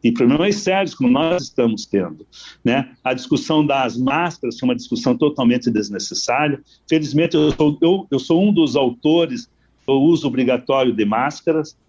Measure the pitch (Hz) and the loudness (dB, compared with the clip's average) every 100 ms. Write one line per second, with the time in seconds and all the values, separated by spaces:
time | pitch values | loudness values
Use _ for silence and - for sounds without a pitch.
0 | 120 117 120 147 196 202 185 190 190 - | 0 2 2 4 0 0 0 0 -2 0
1 | 127 131 165 180 131 - 117 107 - 98 | 0 0 0 -2 -4 0 0 -2 -4 -4
2 | 87 78 - - - - 120 131 131 - | -4 -10 -20 -20 -20 -4 -2 -2 -4 -8
3 | 131 131 - 147 - 156 147 139 127 110 | -6 -6 -2 -2 0 0 2 0 0 -2
4 | 127 147 175 143 123 - 127 120 - 110 | -2 0 -2 -4 -8 -2 -2 -2 -4 -2
5 | 131 123 151 147 120 123 123 107 101 98 | 0 2 0 2 2 2 0 -2 -4 -8
6 | - - - 143 151 139 _ _ - 160 | -8 -6 -2 0 0 -4 _ _ -2 -2
7 | 147 147 165 160 151 - 151 143 165 190 | 0 0 2 2 0 2 0 2 2 0
8 | 175 135 - 170 202 170 151 135 131 120 | -2 -4 0 2 2 2 2 2 0 0
9 | 151 165 165 120 117 _ _ _ - 139 | 0 2 0 -6 -12 _ _ _ -2 2
10 | 147 160 139 120 123 123 - 135 127 107 | 4 2 0 0 0 0 0 0 0 0
11 | 104 110 139 147 - 160 151 _ | 0 0 -2 -4 -2 -2 -4 _